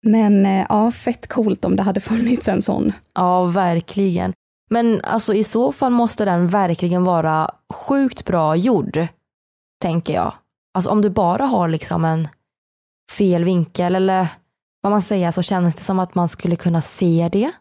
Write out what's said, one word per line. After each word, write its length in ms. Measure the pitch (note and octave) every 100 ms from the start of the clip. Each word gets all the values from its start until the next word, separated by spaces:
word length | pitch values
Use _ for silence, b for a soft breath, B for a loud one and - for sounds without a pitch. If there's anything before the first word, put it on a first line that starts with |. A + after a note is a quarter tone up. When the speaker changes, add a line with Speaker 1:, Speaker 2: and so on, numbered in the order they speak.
| A3
Speaker 1:
Men, 400 | A3+ G#3 G3+ G3
eh, 200 | F#3+ -
ja, 220 | G#3+ A3+
fett 360 | A#3+ - A#3+ -
coolt 380 | - G#3+ F#3+ F#3
om 100 | F#3+
det 80 |
hade 180 | G3 G3
funnits 460 | - A3+ A#3+ B3 -
en 140 | F#3+
sån. 320 | G#3 - - - _
Speaker 2:
Ja, 320 | - F3+ F3+ F3+
verkligen. 880 | F3+ F3+ E3+ - G3+ G3 F3 F#3 F#3 _ _ _
Men 320 | A3+ A#3 A3
alltså, 320 | - A3+ G#3+
i 100 | G#3
så 280 | G#3+ A3+ C4
fall 200 | C#4 C4
måste 340 | A#3+ A#3 - G3+
den 220 | F3 F3
verkligen 560 | G3+ F#3 E3 F3+ F3+
vara 480 | F3+ E3+ D#3+ D#3 D#3 - _
sjukt 520 | - - C#4 C4+ - -
bra 300 | F3 D#3 D#3+
gjord, 520 | G#3+ G#3 - D#3 E3 _ _ _ _ _ _ _
tänker 320 | F3+ E3 E3+
jag. 200 | D#3 - - _ _ _
Alltså 160 | F#3 F3
om 120 | G#3+
du 80 | G3+
bara 360 | G#3 F3 F3+ C4+
har 220 | B3 E3+
liksom 380 | D#3+ - F3 D#3+
en 220 | D#3+ D#3 _ _ _ _ _ _ _ -
fel 320 | - G3 F3
vinkel 520 | E3+ F3+ E3 - F3+ F#3
eller 320 | F#3+ F#3 F3 - _ _ _ _
vad 100 | G3+
man 100 | G#3
säger, 300 | F#3 G3+ E3+
så 100 | E3
känns 340 | E3+ F#3 F3 D#3+
det 80 |
som 160 | - F#3+
att 160 | F3+ -
man 140 | F3
skulle 260 | - F3 -
kunna 260 | F3+ E3
se 480 | D3 - F3+ E3 E3+
det. 200 | G3 C4 -